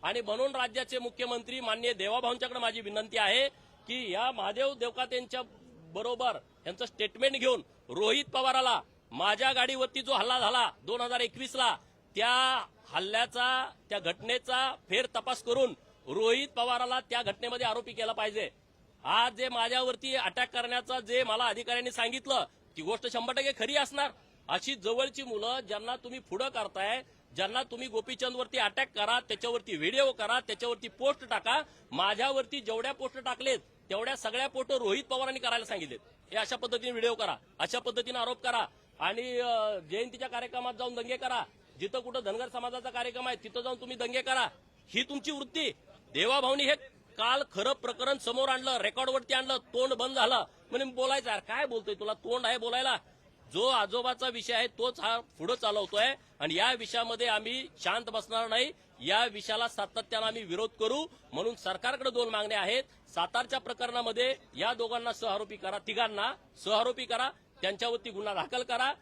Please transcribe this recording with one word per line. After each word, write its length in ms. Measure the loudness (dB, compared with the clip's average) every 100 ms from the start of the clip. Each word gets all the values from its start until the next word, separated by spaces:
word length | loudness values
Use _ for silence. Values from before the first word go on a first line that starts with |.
आणि 180 | -2 -4
म्हणून 360 | -4 -2 -2 0
राज्याचे 420 | -2 -2 -4 -4
मुख्यमंत्री 640 | -6 -6 -4 -4 -6 -6
माननीय 320 | -2 0 0
देवाभाऊंच्याकडे 680 | 0 0 2 0 0 -4 0
माझी 220 | -2 -2
विनंती 380 | -4 -4 -2 2
आहे 300 | 4 6 4 -2 -20 -20 -8
की 240 | -6 -2
या 180 | 0 0
महादेव 440 | 0 -4 0 -2
देवकातेंच्या 680 | 0 -4 -2 -4 -4 -4 -8 -8 -12 -20
बरोबर 720 | -20 -12 -6 -4 0 0 -2 -8 -12 -10
यांचं 200 | -6 -8
स्टेटमेंट 500 | -2 -4 2 2 4
घेऊन 260 | 2 2 -2 -20 _
रोहित 360 | 0 4 4
पवाराला, 580 | 2 2 4 6 6 4 0 -18 _
माझ्या 420 | 0 2 4 4
गाडीवरती 500 | 4 2 2 -2 -2
जो 100 | 0
हल्ला 280 | 2 4 4
झाला 320 | 4 4 2 0
दोन 180 | -6 -4
हजार 200 | -2 0
एकवीसला, 560 | 0 -2 -8 2 2 2 -6 _ _ 0
त्या 500 | 4 4 4 2 -4 _ -6
हल्ल्याचा, 840 | -4 0 0 0 2 2 2 -2 -8 -6
त्या 80 | -4
घटनेचा 800 | -2 -4 -2 -2 0 0 0 -2 -2
फेर 180 | 0 0
तपास 360 | -2 -2 -4
करून 280 | 0 4 4 2 -16 -20 -6
रोहित 420 | 0 4 4 2
पवाराला 520 | -2 0 0 0 -2
त्या 220 | -2 -2
घटनेमध्ये 440 | -2 -2 -4 -2 0
आरोपी 260 | 0 -4
केला 200 | -4 -4
पाहिजे. 380 | 0 -2 -2 -6 -8 _ _ -20 _
आज 280 | 2 4 4
जे 160 | 2 -2
माझ्यावरती 680 | 0 2 2 0 -2 -2
अटॅक 400 | 0 0 0 -2
करण्याचा 460 | -2 -2 -2 -2 -6
जे 240 | 0 0
मला 200 | 2 2
अधिकाऱ्यांनी 460 | 2 0 -2 -2 -2
सांगितलं, 540 | 0 -2 -2 0 0 0 _ _ -10
ती 60 |
गोष्ट 300 | -4 -4 -2
शंभर 200 | -4 -2
टक्के 200 | 0 0 0
खरी 180 | 0 2
असणार. 340 | 0 0 -2 -4 -20 _ -4
अशी 260 | -4 -2
जवळची 480 | -4 -2 0 0 -2
मुलं 380 | -6 -4 -2 -4 -4
ज्यांना 280 | -6 -4 -8
तुम्ही 220 | -8 -12
पुढं 300 | -8 -4 -2
करताय, 540 | -2 -4 -2 -2 -2 -4 -20 _ -4
ज्यांना 260 | 0 0
तुम्ही 260 | -2 -6 -4
गोपीचंदवरती 680 | -4 -4 -4 -4 -2 -2 2
अटॅक 300 | 2 2 -2
करा, 260 | 0 2 2
त्याच्यावरती 560 | 0 -4 0 -2 -2 0
व्हिडिओ 360 | 2 4 4
करा, 280 | 4 0 0
त्याच्यावरती 480 | 0 -4 -2 -4 -6
पोस्ट 400 | 0 2 2 0
टाका. 340 | -2 2 2 0 -12 -10
माझ्यावरती 680 | 0 2 4 2 0 -2 -4
जेवढ्या 320 | -4 -2 -2
पोस्ट 260 | -4 -6 -6
टाकलेत, 400 | -6 -2 0 0 -2 -20 -6
तेवढ्या 260 | -4 -2 -4
सगळ्या 300 | -4 -2 -2
पोस्ट 260 | -2 0
रोहित 320 | 0 2 0
पवारांनी 360 | 0 -2 -2 -2
करायला 240 | -2 -2
सांगितलेत. 340 | -2 -6 -6 -10 -14 _ _
हे 40 | -4
अशा 200 | -2 -2
पद्धतीने 340 | -2 -2 -2
व्हिडिओ 240 | 0 0
करा, 220 | 2 -2 -2 _ _
अशा 200 | -2 0
पद्धतीने 400 | -2 -2 -2 -2
आरोप 240 | -2 -2
करा 240 | 0 0 0 -6 _ -4
आणि, 400 | -2 0 -2 -2
अ, 380 | 2 2 2 -2
जयंतीच्या 500 | -4 -4 -4 -6 -6
कार्यक्रमात 460 | -6 -6 -6 -6
जाऊन 200 | -4 -6
दंगे 220 | -4 -4 -4
करा. 280 | 0 -2 -4 -10 _ -8
जिथं 200 | -4 -4
कुठं 200 | -4 -4
धनगर 240 | -2 -4 -4
समाजाचा 420 | -4 -6 -6 -6
कार्यक्रम 380 | -4 -4 -4 -4
आहे, 80 | -4
तिथं 160 | -6 -6
जाऊन 200 | -4 -6
तुम्ही 160 | -8 -4
दंगे 260 | -2 -2
करा. 260 | 2 2 2 -2 -20 _ -4
ही 140 | -2
तुमची 280 | 0 -2 -4
वृत्ती. 400 | -4 -4 -2 -2 -2 -16 -20 -8
देवाभाऊनी 520 | 0 4 4 4 2
हे 100 | 4 2 0 -20 _ -2
काल 240 | 2 2 0
खरं 200 | -2 0
प्रकरण 460 | 0 -2 -2 0 0
समोर 300 | 0 0 2
आणलं, 280 | 2 2 0
रेकॉर्डवरती 580 | 0 0 0 0 2
आणलं, 220 | 0 2 -2
तोंड 360 | -2 0 2
बंद 220 | 2 0
झालं. 300 | 4 4 4 0 -10 -6
म्हणे, 140 | -4
"बोलायचं 460 | -4 0 0 2 0
यार, 100 | -4
काय 260 | -2 -2 -2
बोलतोय, 280 | -2 -4
तुला 180 | -6 -4
तोंड 340 | -6 -2 -2 0
आहे 120 | 0
बोलायला?" 400 | 0 0 0 0 -4 -20 -20 _ -8
जो 140 | 0 4
आजोबाचा 600 | 4 2 0 -2 -2 -4
विषय 260 | -4 0
आहे, 120 | 0 0
तोच 340 | 0 -2 0
हा 200 | -2 -2
पुढं 340 | -4 -8 -2
चालवतोय 600 | 0 0 0 0 2 2 0 -10 _
आणि 140 | -2
या 180 | 2 2
विषयामध्ये 540 | 2 -2 -2 -2 0 2
आम्ही 420 | 0 0 -6 -8 -6
शांत 260 | -2 -2 -2
बसणार 360 | -6 -2 -2 0
नाही. 240 | 2 2 -2 -20 -10
या 260 | 2 4 4
विषयाला 420 | -2 -4 0 0
सातत्यानं 580 | -2 -6 -4 -4 -2 -2
आम्ही 180 | -4
विरोध 260 | -4 -2 -2
करू. 360 | -2 0 0 -2 -10 -12
म्हणून 220 | -4 -4
सरकारकडे 560 | -4 -6 -2 -2 -2 -2
दोन 180 | 0 0
मागण्या 320 | 0 0 0
आहेत. 240 | 2 0 -2 -12 _
सातारच्या 440 | -2 0 0 0 -2
प्रकरणामध्ये 760 | -4 -4 -2 -2 -2 2 0 0 -6 -2
या 180 | 0
दोघांना 380 | 0 -2 -2 -4
सहआरोपी 440 | -4 -2 -2 -4 -8
करा, 220 | -6 -6
तिघांना 560 | -4 0 0 2 -2 -4 -14 -10
सहआरोपी 400 | 2 4 4 0
करा, 260 | -2 0 0 -4 _ _
त्यांच्यावरती 480 | -2 0 -2 -2 -4
गुन्हा 240 | -6 -4
दाखल 280 | -2 -2 -2
करा 320 | -2 0 0 -2